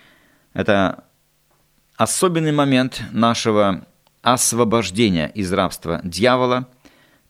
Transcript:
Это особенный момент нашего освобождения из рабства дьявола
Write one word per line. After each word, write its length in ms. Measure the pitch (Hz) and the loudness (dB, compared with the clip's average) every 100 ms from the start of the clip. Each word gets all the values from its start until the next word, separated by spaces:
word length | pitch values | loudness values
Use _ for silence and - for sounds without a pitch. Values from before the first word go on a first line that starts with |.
| _ _ _ _ _ | _ _ _ _ _
Это 500 | - 95 98 92 - - _ _ _ _ _ _ _ _ - | -4 0 2 0 -2 -14 _ _ _ _ _ _ _ _ -4
особенный 580 | 113 - 185 165 160 | -2 0 0 0 0
момент 500 | 147 139 127 127 - 101 | 0 2 2 0 -6 -8
нашего 720 | 107 117 117 120 104 101 82 - _ _ _ | 0 0 0 0 2 2 0 -8 _ _ _
освобождения 1080 | 117 123 - 117 117 113 95 92 113 85 76 - | -2 0 0 0 2 2 0 2 2 2 -2 -4
из 160 | 92 | -2
рабства 480 | 95 92 - 80 85 | 0 -2 -4 -6 -6
дьявола 640 | 92 90 123 127 127 127 131 _ - _ _ _ _ | -6 0 2 2 2 -2 -4 _ -20 _ _ _ _